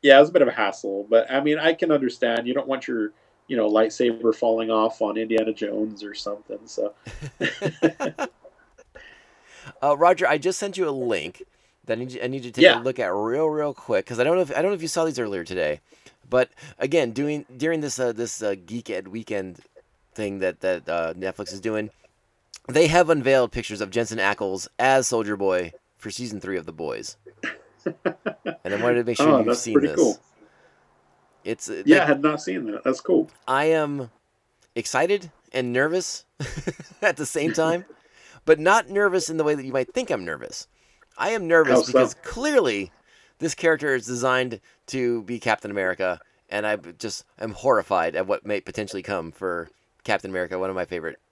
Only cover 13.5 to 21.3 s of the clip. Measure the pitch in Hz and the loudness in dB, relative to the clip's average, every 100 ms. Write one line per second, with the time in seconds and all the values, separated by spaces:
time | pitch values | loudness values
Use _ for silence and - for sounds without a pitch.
13.5 | 151 147 135 - 101 - 117 131 180 156 | -2 -6 -8 -2 -2 -2 -2 0 2 0
14.5 | 143 180 196 160 175 160 127 110 98 82 | -2 -2 -2 -4 -2 -2 -2 -4 -6 -6
15.5 | 92 76 76 _ _ - _ _ 127 127 | -4 -2 -4 _ _ -20 _ _ 0 0
16.5 | _ - - 135 165 123 113 147 151 - | _ -20 -8 0 0 0 -2 -4 -4 -8
17.5 | 127 151 165 147 123 127 110 117 - 107 | -6 -2 -2 -4 -4 -4 -2 -6 -4 -4
18.5 | 98 85 117 117 95 95 107 110 104 92 | -4 -8 -12 -8 -10 -8 -14 -6 -6 -6
19.5 | 87 _ - _ _ _ - 107 98 92 | -14 _ -20 _ _ _ -8 -6 -2 -2
20.5 | 82 92 87 - 85 82 87 92 | -2 -2 -2 -2 -2 -2 -4 -8